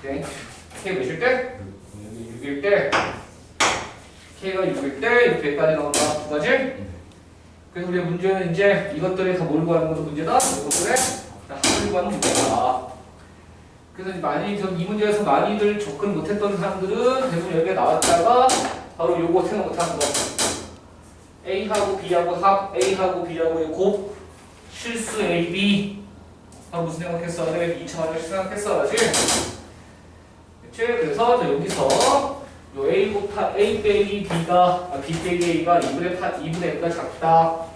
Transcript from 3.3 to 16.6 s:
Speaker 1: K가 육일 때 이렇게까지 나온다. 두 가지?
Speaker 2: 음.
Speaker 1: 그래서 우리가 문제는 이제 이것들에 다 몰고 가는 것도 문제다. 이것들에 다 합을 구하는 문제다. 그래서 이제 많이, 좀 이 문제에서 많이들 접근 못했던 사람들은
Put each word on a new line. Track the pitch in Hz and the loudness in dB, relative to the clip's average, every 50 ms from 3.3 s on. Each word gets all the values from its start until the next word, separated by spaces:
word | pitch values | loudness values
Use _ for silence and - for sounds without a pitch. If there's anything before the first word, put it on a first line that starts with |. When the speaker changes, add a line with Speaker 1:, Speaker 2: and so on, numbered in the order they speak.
| - - - - - - - - - - - - - - - - - - - - - - | -20 -20 -20 -20 -4 0 0 0 0 -2 -6 -10 -14 -18 -20 -20 -20 -20 -20 -20 -18 -8
Speaker 1:
K가 | 190 190 190 185 190 170 | -6 -4 -2 0 0 0
육일 | - - - 139 - - | 0 -2 -4 -4 -4 -2
때 | 214 233 240 240 240 | 0 4 6 6 6
이렇게까지 | - - - - 147 143 147 160 156 156 | 6 4 2 0 -2 0 2 2 2 2
나온다. | 151 147 147 147 - 151 147 151 - - | 2 0 0 0 2 2 2 0 -2 -4
두 | - | -4
가지? | 151 147 - 233 | -2 -2 2 2
Speaker 2:
음. | 269 269 262 254 - - - 95 - - - - - - - - - - - - - - - - | 2 2 2 -2 -6 -8 -12 -14 -14 -16 -18 -20 -20 -20 -20 -20 -20 -20 -20 -20 -20 -20 -20 -16
Speaker 1:
그래서 | - 175 180 185 | -12 -10 -6 -2
우리가 | 180 180 175 | -2 -2 0
문제는 | 165 175 180 185 190 190 190 185 170 | -2 -2 0 0 0 0 2 0 -2
이제 | 165 165 202 202 196 160 - - - | 0 2 4 4 4 2 0 -4 -6
이것들에 | 151 175 185 180 185 190 185 180 180 | -4 -2 -2 -2 0 0 0 0 0
다 | - | -2
몰고 | - 151 156 165 165 | 0 0 0 2 2
가는 | 170 160 160 160 | 2 2 2 0
것도 | 160 156 | -2 -4
문제다. | 151 151 147 147 160 165 - - | -4 -6 -6 -6 -4 2 2 2
이것들에 | - 269 - 139 143 - - - 175 - 247 - - - - - - - - - - - | 2 2 0 -2 -2 -2 -2 0 0 2 2 2 2 0 -4 -6 -10 -14 -16 -18 -16 -14
다 | 139 139 - | -8 -2 0
합을 | - - - - - | 0 2 2 0 0
구하는 | 170 180 185 202 | 0 0 0 -2
문제다. | 208 - - - - - - - - - - - - - - - - - - - - - - - - - - - - - - - - - - - - | -2 -2 0 0 0 2 0 2 2 2 2 0 0 -2 -4 -8 -16 -18 -20 -20 -20 -20 -20 -20 -20 -20 -20 -20 -20 -20 -20 -20 -20 -20 -20 -20 -16
그래서 | - 185 190 | -10 -8 -8
이제 | 190 175 | -6 -4
많이, | 160 - - - 196 202 202 202 | -4 -2 -2 -2 -2 -2 -4 -2
좀 | 190 185 180 165 | -2 -2 -2 -2
이 | 175 | -2
문제에서 | 196 208 214 214 208 208 208 208 | -2 0 0 2 2 2 2 2
많이들 | - - - - 202 208 208 208 208 208 208 | 2 4 4 4 2 2 2 2 2 2 0
접근 | - - - - 202 202 196 | -4 -6 -6 -4 -2 -2 -2
못했던 | 160 151 165 208 208 214 202 196 | -2 -2 -2 -2 0 0 -2 -2
사람들은 | 175 | -2